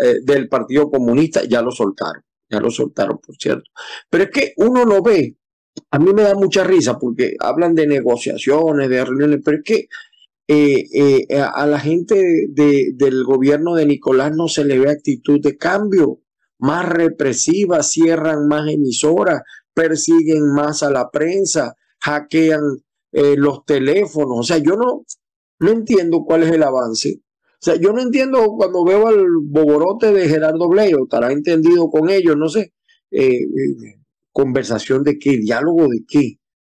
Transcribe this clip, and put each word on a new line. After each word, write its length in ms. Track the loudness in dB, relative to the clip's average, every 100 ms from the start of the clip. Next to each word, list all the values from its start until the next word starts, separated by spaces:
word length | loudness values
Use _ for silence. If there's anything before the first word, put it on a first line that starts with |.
eh, 180 | 0 0
del 260 | 0 -2 0
Partido 400 | -6 -2 0 0
Comunista. 520 | 0 0 0 0 -2
Ya 160 | -2 -2
lo 120 | -2
soltaron, 500 | -2 -4 -4 -8 -12 _ _ -8
ya 120 | -4
lo 100 | -2
soltaron, 480 | -4 -6 -4 -4 -6
por 180 | -12 -8
cierto. 320 | -6 -6 -8 -20 -20 -20 -4
Pero 160 | -2
es 60 | 0
que 220 | -2 -4 0
uno 300 | 2 2 2
no 160 | 2
ve, 340 | 2 2 0 -6 _ _ _ -20 -4
a 80 | 2
mí 140 | 4
me 80 | 4
da 120 | 2
mucha 300 | 2 0 0
risa 340 | 2 2 2 -2
porque 380 | -4 -2 -4 -4
hablan 360 | -4 0 0
de 120 | 2 2
negociaciones, 1000 | 0 0 -2 -4 -4 0 0 2 0 0
de 160 | -2
reuniones, 360 | -2 0 0 0
pero 140 | 0 -2
es 40 |
que, 240 | -2 -4 -4 -16 -20 _ _ _ 0
eh, 360 | 2 2 0 -2
eh, 460 | 0 2 2 0 -2
a, 120 | -2
a 160 | -2 -2
la 120 | -2
gente 380 | -2 -2 0 0 2 0 -2
de, 440 | 2 2 2 0
del 280 | 0 0 0
gobierno 520 | 0 0 2 0 0
de 120 | 0 0
Nicolás 480 | 0 0 0 0
no 140 | -2 -4
se 160 | -2
le 140 | 0 0
ve 100 | 0
actitud 500 | -2 -4 -4 0 0
de 160 | 0 -4
cambio, 640 | -4 -2 0 2 0 -2 _ _ _ -6
más 300 | -4 -2 -2
represiva, 960 | 0 0 0 -4 -2 -2 0 0 0
cierran 640 | 0 0 2 2 -2 0 0
más 200 | 0 -2
emisoras, 760 | -2 -2 -2 0 2 0 -2 -6 -20 _
persiguen 800 | -2 -2 0 2 2 4 2 2
más 300 | 0 -2 -2
a 80 | -2
la 200 | -2 -2
prensa, 640 | -4 -2 -2 -2 -4 -6 -8 _ -10
hackean, 640 | -6 -6 -2 0 2 0 -2 -6 _ _ _
eh, 240 | 0 2 2
los 280 | 0 -2
teléfonos. 720 | -2 -2 0 0 -2 -4 -4 -4
O 20 |
sea, 160 | -2 0
yo 160 | 0
no, 300 | 0 -2 -4 -10 -20 _ _ _ -2
no 100 | 0
entiendo 540 | 0 0 0 0 -2
cuál 180 | 0 0
es 80 | 2
el 140 | 2
avance. 560 | 0 -2 -4 -4 -6 -8 _ _ _
O 80 | _
sea, 160 | -2 2
yo 160 | 2
no 80 | 0
entiendo 540 | -2 -2 0 2 0 0
cuando 280 | -2 0
veo 220 | 2 2 4
al 200 | 4 2 0
boborote 680 | 0 2 4 2 0 0 2
de 160 | 2 2
Gerardo 400 | 2 0 0 2
Bleo, 360 | 2 2 2
estará 260 | 0 -2 -2
entendido 600 | -2 0 2 4 4 2
con 180 | 0 0
ellos, 280 | 2 2 0
no 120 | 0
sé, 240 | -2 -6 _ _ _ _
eh, 320 | 0 0 0
eh, 580 | -2 -4 -4 -6 -12 -20 _ _ _
conversación 680 | -4 -2 -2 -4 -4 -2 -2
de 160 | 0 -2
qué, 180 | 0 0
diálogo 520 | -2 -2 0 2 0
de 160 | -2 -2
qué. 300 | -2 -2 -6 _ _